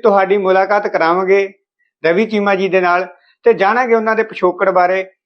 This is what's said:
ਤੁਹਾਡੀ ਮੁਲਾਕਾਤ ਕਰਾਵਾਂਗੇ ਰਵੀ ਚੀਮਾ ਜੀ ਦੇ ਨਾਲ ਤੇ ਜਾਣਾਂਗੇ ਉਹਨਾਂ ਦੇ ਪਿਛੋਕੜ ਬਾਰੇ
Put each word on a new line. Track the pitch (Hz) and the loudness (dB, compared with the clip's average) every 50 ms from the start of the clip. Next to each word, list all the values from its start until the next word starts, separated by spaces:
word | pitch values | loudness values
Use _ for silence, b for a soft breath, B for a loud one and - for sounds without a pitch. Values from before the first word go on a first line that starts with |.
| - | 0
ਤੁਹਾਡੀ | 220 196 196 190 185 196 208 | 2 2 2 2 2 0 0
ਮੁਲਾਕਾਤ | 190 190 185 190 190 185 208 208 208 214 | 0 2 2 2 2 0 0 -2 -2 -2
ਕਰਾਵਾਂਗੇ | 220 175 165 165 170 185 190 185 196 196 196 190 - _ _ _ _ _ _ _ _ _ 151 | -2 0 0 0 0 0 0 0 0 0 0 -2 -8 _ _ _ _ _ _ _ _ _ -2
ਰਵੀ | 160 170 190 226 | 0 0 0 0
ਚੀਮਾ | 214 220 208 202 202 196 | -2 -2 -2 0 0 0
ਜੀ | 185 196 185 | 0 -2 0
ਦੇ | 170 190 | 0 0
ਨਾਲ | 180 175 175 180 185 180 b b b b b b _ | 2 2 0 0 -2 -6 b b b b b b _
ਤੇ | 233 226 | 0 2
ਜਾਣਾਂਗੇ | 170 190 196 220 247 254 233 226 | 2 2 0 0 0 0 0 0
ਉਹਨਾਂ | 226 214 220 220 | 0 0 0 -2
ਦੇ | 220 220 | -2 -4
ਪਿਛੋਕੜ | 220 190 - - - 170 180 196 190 | -4 -6 -4 -2 -2 -2 0 -2 0
ਬਾਰੇ | 185 180 180 180 185 190 185 190 _ _ _ | 2 2 2 2 0 -2 -4 -8 _ _ _